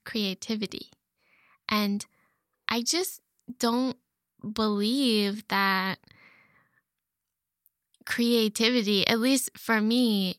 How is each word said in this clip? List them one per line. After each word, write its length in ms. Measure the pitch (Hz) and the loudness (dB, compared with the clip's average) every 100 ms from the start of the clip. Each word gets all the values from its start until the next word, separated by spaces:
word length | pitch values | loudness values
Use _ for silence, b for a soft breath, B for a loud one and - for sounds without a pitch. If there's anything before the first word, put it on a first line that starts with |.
| - | -10
creativity. 840 | 220 196 185 - 220 208 - - _ _ b b b b b - | -4 -4 -6 -6 -6 -6 -10 -16 _ _ b b b b b -4
And 380 | 214 202 202 - _ _ _ _ _ - | -2 0 -2 -6 _ _ _ _ _ -4
I 140 | 233 | -4
just 380 | 233 330 381 - _ _ - 247 | -2 -2 -4 -8 _ _ -16 -4
don't 380 | 233 247 262 - _ _ _ _ 208 | -2 0 -2 -6 _ _ _ _ -10
believe 920 | 214 214 202 208 269 262 214 202 214 - | -2 0 0 0 0 2 2 0 -4 -4
that 480 | 196 196 190 190 - _ b b b b b b b b _ _ _ _ _ _ _ _ _ _ _ - | 0 2 0 -2 -6 _ b b b b b b b b _ _ _ _ _ _ _ _ _ _ _ -8
creativity, 1000 | - 233 233 214 214 226 247 202 202 - | 0 2 4 2 2 2 2 2 2 4
at 120 | 226 | 2
least 320 | 247 269 - - | 4 2 0 -8
for 220 | - 220 | -2 0
me, 560 | 214 247 240 202 185 | 2 2 2 2 0